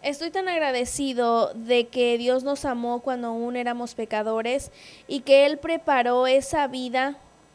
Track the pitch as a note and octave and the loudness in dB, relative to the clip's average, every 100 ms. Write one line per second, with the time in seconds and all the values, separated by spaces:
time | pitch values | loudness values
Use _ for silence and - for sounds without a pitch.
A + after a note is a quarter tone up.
0 | C#4 C#4 E4 F4 F#4 E4+ D4 B3+ A#3+ - | -6 -6 -6 -4 -2 0 0 0 -2 -2
1 | C#4 B3 A#3+ A#3 A3 A3+ A3+ A#3+ A#3 B3+ | -4 0 2 2 0 -4 0 0 2 0
2 | A#3+ A#3 A#3+ C4 C4 C#4 C#4+ A#3+ A#3+ A#3+ | 2 2 2 0 0 -4 -2 -4 -2 -4
3 | B3 B3+ A#3+ A3+ A#3 B3 A#3+ A#3+ B3 - | -4 -4 -4 -4 -4 -4 -4 -4 -6 -8
4 | A3 G#3+ G#3+ A3 A3+ C4+ - - - - | -4 -2 -2 -2 0 -2 -4 -18 -20 -20
5 | - C#4 A#3+ C4+ C#4+ D4 E4 E4 E4 C4+ | -8 -8 6 6 6 2 -2 -2 2 2
6 | A#3+ B3 B3+ C4 C4 D#4+ C#4 B3+ B3+ B3 | 2 2 4 2 2 -2 -2 -4 -4 -2
7 | C4+ C#4+ - _ _ | -2 -4 -16 _ _